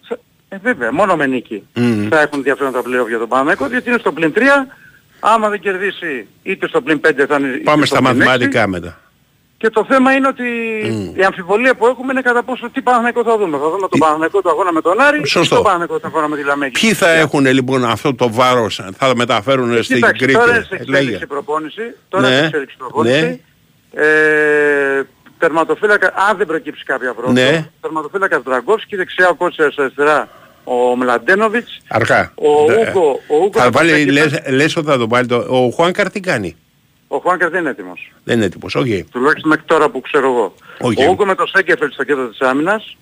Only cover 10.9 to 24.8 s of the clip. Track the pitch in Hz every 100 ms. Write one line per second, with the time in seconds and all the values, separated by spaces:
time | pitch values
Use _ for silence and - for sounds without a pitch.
10.9 | 113 180 - 190 185 175 208 262 247 226
11.9 | 247 254 262 247 240 240 247 233 269 247
12.9 | 247 240 233 220 214 190 143 151 185 185
13.9 | 165 156 156 160 202 185 156 190 160 160
14.9 | 202 285 294 - 180 156 - 208 175 165
15.9 | 160 156 151 151 147 143 143 139 120 220
16.9 | 196 180 165 156 151 135 135 127 135 120
17.9 | 110 151 127 123 110 127 123 107 - 98
18.9 | 92 135 120 120 117 104 135 120 117 107
19.9 | 254 226 - 131 135 240 233 - 190 123
20.9 | 139 135 104 - 139 139 151 156 196 233
21.9 | - _ 190 131 127 156 151 135 - 127
22.9 | 123 120 139 240 254 _ _ _ _ _
23.9 | - 151 156 156 151 151 151 147 143